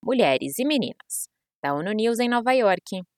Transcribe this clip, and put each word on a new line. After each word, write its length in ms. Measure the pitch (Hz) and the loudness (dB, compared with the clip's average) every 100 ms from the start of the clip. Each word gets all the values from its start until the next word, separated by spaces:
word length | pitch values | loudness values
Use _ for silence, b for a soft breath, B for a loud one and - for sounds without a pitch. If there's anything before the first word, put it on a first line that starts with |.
mulheres 540 | - 254 180 131 139 - | -2 2 4 2 -2 -4
e 60 | 262 | -2
meninas. 600 | 302 208 - _ - - _ _ _ | 0 -2 -8 _ -12 -12 _ _ _
Da 100 | 143 | -4
onu 180 | 143 175 | -4 -2
News 280 | 214 226 233 | -2 0 0
em 100 | 240 | 0
Nova 240 | 240 233 | 0 2
York 480 | 262 220 180 - 190 180 | 4 4 2 -2 -12 -12